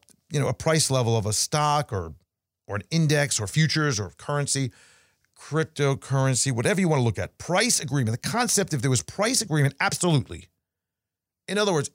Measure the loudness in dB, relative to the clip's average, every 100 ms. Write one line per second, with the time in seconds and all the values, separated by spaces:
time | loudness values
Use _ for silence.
0 | _ _ -8 -4 -2 -2 0 2 2 2
1 | 2 0 0 -2 0 0 2 0 -2 -6
2 | -8 -12 _ _ _ _ -10 -10 -2 0
3 | 2 2 0 -2 -2 2 2 2 0 -2
4 | -6 -10 -4 -4 -2 -2 -4 -8 -20 _
5 | _ _ _ -20 -6 -4 -4 -2 0 -2
6 | -2 0 2 2 0 0 0 2 2 2
7 | 2 0 -6 -8 -2 0 2 0 0 -2
8 | 0 -2 -4 -2 0 0 0 -2 0 0
9 | -2 -2 0 0 0 2 2 0 -2 0
10 | 2 2 0 -10 -18 _ _ _ _ _
11 | _ _ _ _ -4 0 2 2 0